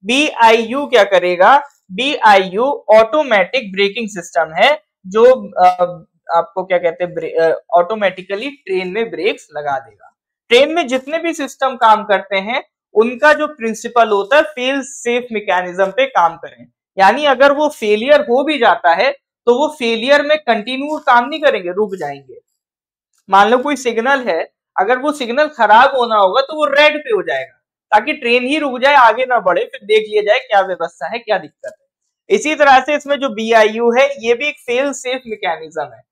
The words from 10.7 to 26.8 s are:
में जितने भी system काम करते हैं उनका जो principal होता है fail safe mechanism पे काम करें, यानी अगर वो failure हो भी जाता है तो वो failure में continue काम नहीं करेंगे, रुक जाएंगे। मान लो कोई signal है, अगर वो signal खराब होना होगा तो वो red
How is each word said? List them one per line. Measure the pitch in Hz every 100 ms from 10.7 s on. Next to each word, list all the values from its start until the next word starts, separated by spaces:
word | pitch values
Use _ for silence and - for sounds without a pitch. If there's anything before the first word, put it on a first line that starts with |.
में | 330 277
जितने | 262 262 320
भी | 330
system | 320 269 - 269 247
काम | 226 214
करते | 208 190 190 196
हैं | 196 254 - _ _
उनका | 208 226 247 294
जो | 294 302
principal | 302 226 220 233 240 226
होता | 202 196 294
है | 311
fail | 254 254 277
safe | 254 - 233 240 247
mechanism | 220 208 180 180 175 190
पे | 190 262
काम | 196 170 165
करें, | 143 131 - _ _ -
यानी | 190 240 294
अगर | 254 277
वो | 285 302
failure | - 214 214 247 294
हो | - 240
भी | 294 294
जाता | 226 175 175
है | 170 254 277 _ _ -
तो |
वो | 247 294
failure | 285 233 226 240 285
में | 285 302
continue | 302 220 202 262 285 302
काम | - 240 240
नहीं | 311
करेंगे, | 285 214 180
रुक | 180 214 185
जाएंगे। | 147 143 135 - _ _ _ _ _ _ _ _ -
मान | 196 208
लो | 247
कोई | 285 277
signal | 254 220 240 277 240
है, | 165 - _ _ -
अगर | 196 254
वो | 285
signal | 294 208 240 302
खराब | - 214 214 269 277
होना | 233 220
होगा | 190 220
तो | 269 311
वो | 294
red | 277